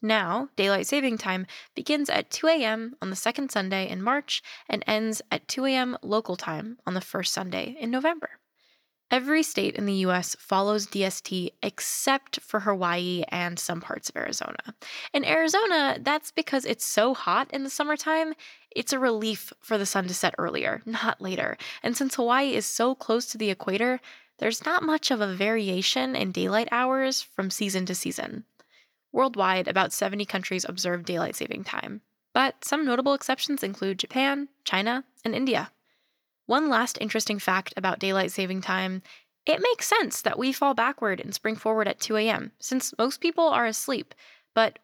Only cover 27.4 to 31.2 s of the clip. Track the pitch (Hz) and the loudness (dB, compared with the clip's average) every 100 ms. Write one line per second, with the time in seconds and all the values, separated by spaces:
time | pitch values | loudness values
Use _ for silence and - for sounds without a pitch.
27.4 | 190 - 202 190 185 180 180 - - - | -4 -2 0 0 -2 -2 -4 -4 -6 -8
28.4 | - _ _ _ _ _ _ 254 262 226 | -12 _ _ _ _ _ _ 2 2 2
29.4 | 190 185 180 185 185 - 196 202 202 185 | 2 2 2 2 2 0 -2 -2 -2 -4
30.4 | - 185 - 175 180 175 170 170 | -2 -2 -2 -4 -2 -2 -2 -2